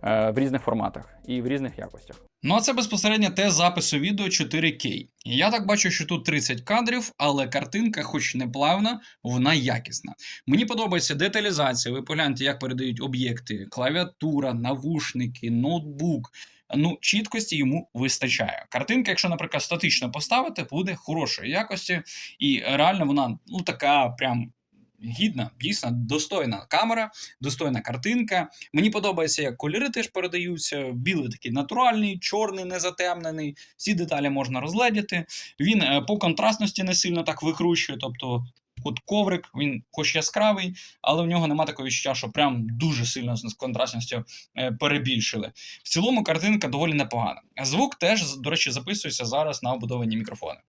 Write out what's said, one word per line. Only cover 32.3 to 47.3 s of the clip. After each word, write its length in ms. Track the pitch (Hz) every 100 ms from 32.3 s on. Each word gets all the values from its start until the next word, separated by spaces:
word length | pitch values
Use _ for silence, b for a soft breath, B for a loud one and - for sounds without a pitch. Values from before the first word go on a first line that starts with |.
| 208 220 190 180
незатемнений. 880 | 180 180 180 180 175 165 156 151 143 B B
Всі 160 | -
деталі 360 | 190 165 147 143
можна 300 | 139 127 127
розгледіти. 680 | 147 196 247 208 208 175 165 B B B
Він, 220 | 160 214
е, 200 | 143 143 -
по 100 | 208
контрастності 680 | 180 160 214 214 208 -
не 100 | 190
сильно 300 | 180 180 170
так 200 | 165 151
викручує, 540 | 156 160 175 165 - 131
тобто 420 | 131 123 131 120 123 _ _ -
от 160 | 127 123
коврик, 500 | - 208 196 180 - 123
він 280 | 143 127 -
хоч 240 | - 156 160
яскравий, 600 | 156 202 214 202 185 180 B B
але 220 | - 156
в 40 | 170
нього 200 | 170 160
нема 180 | 147 156
такого 220 | - 131
відчуття, 280 | - 139 123
що 160 | 123
прям 360 | 147 147 123 113
дуже 360 | 117 160 135 117
сильно 300 | - 120 113
з, 60 |
з 120 | 117
контрастністю, 720 | 107 131 113 127 117 117 120 117 B B -
е, 140 | 127
перебільшили. 800 | 117 147 143 127 120 107 113 95 B B B
В 60 | -
цілому 340 | 165 214 254
картинка 440 | 208 - 196 208 147
доволі 260 | 139 165
непогана. 480 | 147 127 120 107